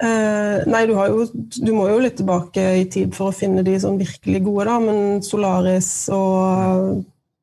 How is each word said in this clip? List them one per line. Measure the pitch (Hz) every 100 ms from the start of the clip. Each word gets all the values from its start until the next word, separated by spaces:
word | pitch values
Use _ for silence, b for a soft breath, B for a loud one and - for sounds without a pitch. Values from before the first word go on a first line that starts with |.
eh, | 226 220 214 208 208 202 -
nei, | 226 226
du |
har | 202 202
jo, | 220 233
du | 233 220 247 220
må | 220 190
jo | 220
litt | 254 -
tilbake | 190 175 175 196 190 185
i |
tid | 185 190 185
for | - 196
å |
finne | 190 196 190
de | 185 190
sånn | 196 196
virkelig | 185 - 185 190
gode | 196 202 208
da, | 233
men | 220 214 202 202
Solaris | 196 208 196 185 185 185 185 - -
og, | 196 190 185 190 185 185 185 190 196 - _ _ _